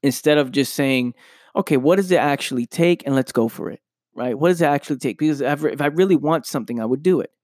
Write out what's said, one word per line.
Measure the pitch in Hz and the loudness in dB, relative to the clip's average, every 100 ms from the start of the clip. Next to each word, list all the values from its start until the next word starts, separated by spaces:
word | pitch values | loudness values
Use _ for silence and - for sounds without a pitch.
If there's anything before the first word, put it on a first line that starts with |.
Instead | 139 127 151 147 | 0 0 2 2
of | 135 | 2
just | 135 131 | 0 -2
saying, | - 139 131 123 - - - _ - | -2 0 0 0 -6 -20 -20 _ -4
"Okay, | 151 143 | 0 2
what | 135 190 | 4 2
does | 185 | 2
it | 180 | 2
actually | 147 143 - 127 120 | 2 0 -2 -4 -4
take? | - 170 175 - | 0 2 2 0
And | |
let's | 135 127 | -2 0
go | - 113 | 0 -2
for | - 78 | -2 -12
it," | - _ _ _ | -12 _ _ _
right? | - 123 120 | -8 -6 0
"What | 165 | 0
does | 175 | 2
it | 160 | 2
actually | 143 - 135 | 0 -2 -4
take?" | 135 98 | -4 -2
Because | 156 143 | -2 0
if, | 135 147 | -2 -2
if | 151 143 | -2 -2
I | 143 | -2
really | 156 190 165 | 2 2 2
want | 147 160 | 2 -2
something, | - 143 110 120 | -2 -8 -6 -6
I | |
would | 113 131 | -2 0
do | 165 165 | 0 0
it. | - _ | -2 _